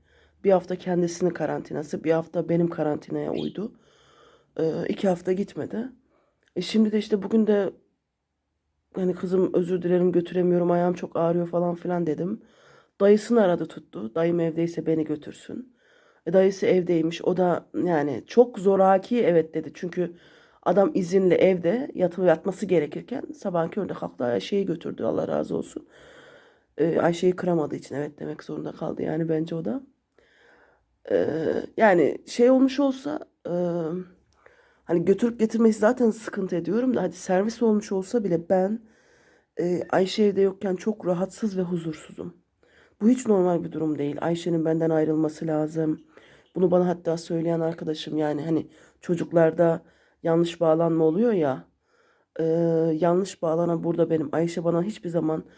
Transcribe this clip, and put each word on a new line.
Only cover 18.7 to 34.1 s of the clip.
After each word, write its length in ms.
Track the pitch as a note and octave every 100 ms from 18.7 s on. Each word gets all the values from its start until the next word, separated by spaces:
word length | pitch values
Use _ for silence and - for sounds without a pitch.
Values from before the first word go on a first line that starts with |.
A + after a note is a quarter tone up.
| G3 F#3+ F#3+ - A#3+
evet 320 | E3 E3+ D#3+
dedi. 160 | D#3+ C#3+
Çünkü 420 | - F3 F3+ F3 F3 - _ _ _
adam 280 | - F#3 G3
izinli 400 | G3 E3+ F#3+ F#3
evde 560 | - F#3 F3+ E3+ A#3+ C#4+
yatı-, 300 | - F3+ F#3+
yatması 420 | F3+ D#3+ G3 F3+ F#3+
gerekirken 560 | E3+ D3 E3+ - C4 -
sabahın 340 | - G3 E3+ E3
köründe 260 | G#3 F3+
kalktı, 300 | E3 F3 -
ayağı 160 | B2 A#2+
şeyi 260 | - G3 F#3+
götürdü, 380 | E3 - -
Allah 240 | - - -
razı 280 | - - -
olsun. 300 | - - - - - - - - _ _ _ -
Ee, 200 | D#3+ D#3
Ayşe'yi 360 | E3 E3+ F#3 F3+
kıramadığı 400 | F3+ E3 D3 -
için 180 | -
evet 240 | C3+ D3 -
demek 260 | D3+ D3+
zorunda 280 | - D3+ D3+
kaldı 300 | - E3 -
yani 260 | D#3+ D#3+ E3
bence 260 | D#3 E3
o 100 | E3
da. 180 | F#3 C4+ - _ _ _ _ _ _ _ _ _ _ _ -
Ee, 160 | F2+ F#2 D#3+ C3+ - - -
yani 420 | G#3+ F3 C3 - -
şey 240 | - A#3+
olmuş 300 | C4 C4 C4
olsa, 400 | C#4 C4 C#4+ D4+ - _ -
e, 60 | F3 F3 E3+ D#3+ F3+ F3+